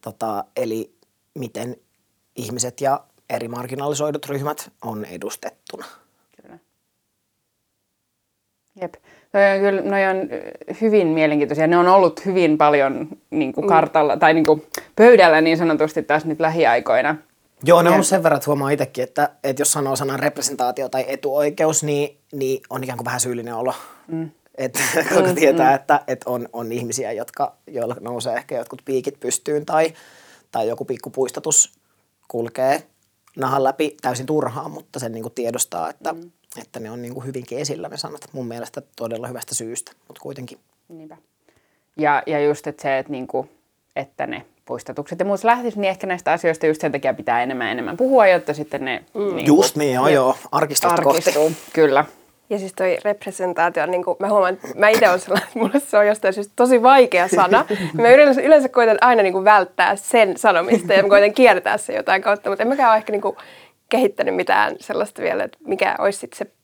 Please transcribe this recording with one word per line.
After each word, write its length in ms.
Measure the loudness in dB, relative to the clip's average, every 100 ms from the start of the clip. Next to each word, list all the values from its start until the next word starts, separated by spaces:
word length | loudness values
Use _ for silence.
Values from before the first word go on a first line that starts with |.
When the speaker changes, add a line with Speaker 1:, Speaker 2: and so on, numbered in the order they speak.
Speaker 1:
Tota, 440 | -14 -10 -8 -8 -10 -8
eli 340 | -6 -6 -10 _ _ _ _
miten 420 | -14 -12 -10 -12 -14 _ _ _ _ _ -14
ihmiset 440 | -12 -6 -8 -4
ja 200 | -2 -2 _ _ _
eri 180 | -8 -8
marginalisoidut 800 | -10 -10 -8 -6 -4 -4 -6 -6
ryhmät 440 | -6 -6 -8 -12 _
on 220 | -12 -10
edustettuna. 800 | -12 -12 -12 -12 -16 _ _ -18 -18 -20 _ _ _ _
Speaker 2:
Kyllä. 160 | -20 -20 _ _ _ _ _ _ _ _ _ _ _ _ _ _ _ _ _ _ _ _ _ _
Jep. 140 | -14 -14 _ _ _
Noi 200 | 2 4
on 60 | 4
kyllä, 220 | 0 0
noi 240 | -2 -2 0
on, 100 | -2 -6
ö, 180 | -10 -12 -18 -16 -4
hyvin 260 | 2 2 2
mielenkiintoisia. 600 | 2 2 2 0 0 2
Ne 120 | 4
on 100 | 6
ollut 360 | 6 4 0 -2
hyvin 320 | 2 2 4
paljon 500 | 4 4 2 -2 -10 -14 _
niinku 320 | -6 -4 -4
Speaker 3:
Mm. 60 | 2
Speaker 2:
kartalla, 480 | 4 4 2 2 4
tai 180 | 4
niinku 300 | 4 4 2 0 -16 -14 4
pöydällä 440 | 8 10 8 6
niin 160 | 4 2
sanotusti 440 | 0 0 0 -2
taas 220 | -2 -2
nyt 160 | -2 -2
lähiaikoina. 760 | -2 2 2 2 2 0 0 -4 _ _ _ _
Speaker 1:
Joo, 180 | 4 6
ne 60 | 6
on 40 |
Speaker 2:
Ja 20 |
Speaker 1:
ollut 120 | 4 2
sen 160 | 2
verran, 140 | 2 0
että 100 | -2
huomaa 240 | -2 -2
itsekin, 340 | -2 -4 -6
että, 260 | -6 -2 -4 _
että 160 | -6 -2
jos 100 | -2
sanoo 240 | -2 -2 -4
sanan 220 | -4 -4
representaatio 680 | -4 -4 -8 -4 -4 -4 -6
tai 160 | -4 -4
etuoikeus, 760 | -6 -4 0 -2 0 0 0
niin, 320 | -2 -2 -4 _ _
niin 300 | -6 -4 -4 _
on 140 | -10
ikään 120 | -10 -10
kuin 60 |
vähän 160 | -8 -4
syyllinen 340 | -4 -4 -8
olo. 200 | -6 -6 -6 -14 -20 _
Speaker 2:
Mm. 220 | -10 -10 _ _ -10
Speaker 1:
Et 200 | -8 -4 -2
<laughs> 200 | -2 0
kun 140 | 2 2
Speaker 2:
Mm, 60 |
Speaker 1:
tietää, 340 | 2 2 4 2
Speaker 2:
mm. 40 |
Speaker 1:
että, 260 | 2 0 -2 0
että 220 | -8 -6
on, 180 | -8 -8
on 200 | -12 -8
ihmisiä, 400 | -8 -8 -8 -8
jotka, 420 | -8 -12 -6 -6 _ -14
joilla 300 | -8 -8 -8
nousee 340 | -10 -8 -6 -8
ehkä 200 | -8 -10
jotkut 240 | -10 -16
piikit 360 | -6 -6 -6 -8
pystyyn 460 | -8 -6 -4 -6 -2
tai, 260 | -2 -2 -4 -20 -20 _ _ _
tai 160 | -6 -6
joku 160 | -6
pikku 260 | -8 -10 -10
puistatus 640 | -6 -4 -4 -2 -2 -2 _ _ _ _ _ _
kulkee 540 | -10 -8 -4 -2 -2 -6 _ _ _ _ -8
nahan 280 | -4 0
läpi 320 | 0 0 -6 -4
täysin 240 | -6 -6 -4
turhaan, 440 | -4 -4 -8 -12
mutta 280 | -16 -16 -12
sen 140 | -10
niinku 180 | -10 -12
tiedostaa, 600 | -8 -6 -6 -8 -6 -10
että, 220 | -8 -10
Speaker 2:
Mm. 180 | -10 -16 _ _ -20
Speaker 1:
että 200 | -18 -16
ne 100 | -14
on 120 | -14
niinku 180 | -14 -14
hyvinkin 380 | -12 -14 -12 -10
esillä 300 | -10 -10 -12
ne 80 | -14
sanat. 240 | -14 -16 -18
Mun 140 | -14 -12
mielestä 340 | -12 -14 -16 -18 -12
todella 300 | -10 -10 -10
hyvästä 260 | -14 -12
syystä, 380 | -10 -10 -12 -14 _ _
mut 100 | -18
kuitenkin. 400 | -16 -14 -18 -20 _ _ _
Speaker 2:
Niinpä. 280 | -20 -20 -20 _ _ _ _ _ _ _ -2
Ja, 260 | 0 0 0
ja 140 | -2
just, 260 | 0 -2 -6
että 160 | -8
se, 160 | -4 -4
että 140 | -4
niinku, 360 | -10 -8 -8 -8 _ _ _ _ -12
että 300 | -12 _ -10
ne 200 | -10 -16 _
puistatukset 540 | _ -12 -12 -12 -12 -6
ja 60 |
muut 200 | -4 -2
lähtis, 320 | 0 0 -2 -4
niin 140 | -4
ehkä 160 | -4 -6
näistä 260 | -4 -2
asioista 340 | 0 0 0 0
just 140 | 0
sen 120 | -2
takia 220 | -2 -4
pitää 280 | -4 -2 -2
enemmän 240 | -2 -4 -4
ja 40 |
enemmän 240 | -6 -8 -2
puhua, 300 | 2 4 6
jotta 280 | 4 0
sitten 300 | -8 -8 -8
ne 200 | -6 -8 -10
Speaker 3:
Mm. 60 | -8 -6 -2
Speaker 2:
niinku 200 | 4 4
Speaker 1:
Just 200 | 4 0
niin, 180 | -2
joo, 120 | 0 2
Speaker 2:
Jep. 60 |
Speaker 1:
joo. 220 | 2 2 -2 -4
Arkistot 380 | -2 -2 -2 0 2
kohti. 80 | 2 2
Speaker 2:
Arkistuu, 340 | 0 2 0 -2 -8
kyllä. 320 | 2 4 4 0 -6 _ _ _
Speaker 3:
Ja 80 | -8
siis 140 | -8
toi 260 | -6 -4 -2
representaatio, 840 | -4 -6 -10 -8 -6 -2 -2 0 -4
niinku, 300 | -4 -4 -4
mä 100 | 0
huomaan, 260 | 2 0
että 140 | -2 -10 0
mä 100 | 2
ite 220 | 6 4
oon 100 | 2
sellainen, 280 | 0 -4 -4
että 100 | -4
mulle 220 | -2 -2 0
se 100 | 2
on 80 | 2
jostain 280 | 2 -2
syystä 180 | -2 -8 0
tosi 260 | 4 6
vaikea 460 | 6 6 6 4 2
sana. 360 | 2 4 4 2 -4 -4
Mä 140 | 0 6
yleensä, 320 | 8 8 6
yleensä 280 | 6 6 6
koitan 300 | 2 2 4
aina, 220 | 4 6
niinku, 220 | 4 2
välttää 520 | 4 4 4 0 0 0
sen 400 | 0 4 4 4
sanomista 560 | 2 2 2 0 4
ja 100 | 2
mä 60 | 6
koitan 240 | 6 6
kiertää 460 | 6 6 6 2 -4
sen 180 | -4 -6
jotain 260 | -2 -2
kautta, 280 | 0 -2 -2
mutta 120 | -4
en 60 | -2
mäkään 200 | 2 2
ole 60 | 2
ehkä, 160 | 0
niinku, 240 | -4 -4 -8 -16 -20 -20 _ _
kehittänyt 460 | 0 0 -2 -4 -2
mitään 400 | 0 0 0 -4
sellaista 420 | -8 -6 -6 -6
vielä, 220 | -4 -4
että 140 | -6 _ -8
mikä 280 | -2 -2 0
olisi 200 | -2 -4
sit 140 | -12
se 140 | -14 -14 _